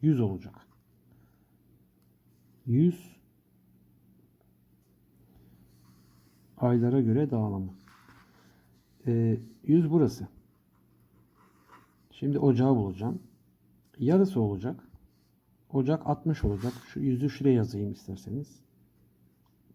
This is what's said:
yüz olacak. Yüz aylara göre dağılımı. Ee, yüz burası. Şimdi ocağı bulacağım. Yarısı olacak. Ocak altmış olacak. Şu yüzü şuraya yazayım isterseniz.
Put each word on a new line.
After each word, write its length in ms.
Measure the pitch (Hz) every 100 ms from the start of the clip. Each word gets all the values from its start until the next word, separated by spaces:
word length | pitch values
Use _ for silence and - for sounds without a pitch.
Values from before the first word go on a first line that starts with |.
yüz 200 | 151 135
olacak. 340 | 107 92 98 - _ _ _ _ _ _ _ _ _ _ _ _ _ _ _ _ _ _ _ _ 123
Yüz 500 | 123 175 170 - - _ _ _ _ _ _ _ _ _ _ _ _ _ _ _ _ _ _ _ _ _ _ - _ _ _ _ _ _ _ _ _ _ -
aylara 440 | 123 120 120 135
göre 300 | 113 127 147
dağılımı. 440 | 120 107 98 95 - - - - - _ _ _ _ _ _ _ _ 127
Ee, 340 | 117 113 113 113 -
yüz 260 | - 160 160
burası. 380 | 165 123 - - - _ _ _ _ _ _ _ _ _ _ _ _ _ - _ _ _
Şimdi 280 | - 139 139
ocağı 380 | 143 120 131 123
bulacağım. 460 | 98 92 113 - - _ _ _ _ _ _ -
Yarısı 420 | 123 185 190 139
olacak. 480 | 107 98 117 180 - - _ _ _ _ _ _ _
Ocak 360 | 139 127 156 -
altmış 380 | 151 165 151
olacak. 280 | 101 101 120 - -
Şu 140 | -
yüzü 300 | 143 123 143
şuraya 240 | - 139
yazayım 380 | 123 110 101 101
isterseniz. 680 | 92 - 95 - 123 147 - _ _ _ _ _ _ _ _ _ _ _